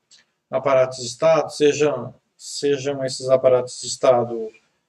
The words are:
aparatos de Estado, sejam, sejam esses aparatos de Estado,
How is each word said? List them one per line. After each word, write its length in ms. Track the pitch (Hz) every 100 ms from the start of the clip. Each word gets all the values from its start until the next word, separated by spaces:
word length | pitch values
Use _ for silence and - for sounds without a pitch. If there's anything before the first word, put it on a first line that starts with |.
| _ _ _ _ -
aparatos 480 | 131 139 135 127 127
de 80 | 120
Estado, 440 | - - 139 143
sejam, 640 | - 147 131 147 127 120 - _ _
sejam 680 | - - 143 139 135 139
esses 240 | 135 131 131
aparatos 520 | 131 127 127 - -
de 60 | 123
Estado, 640 | 123 139 123 117 117 110 - _ _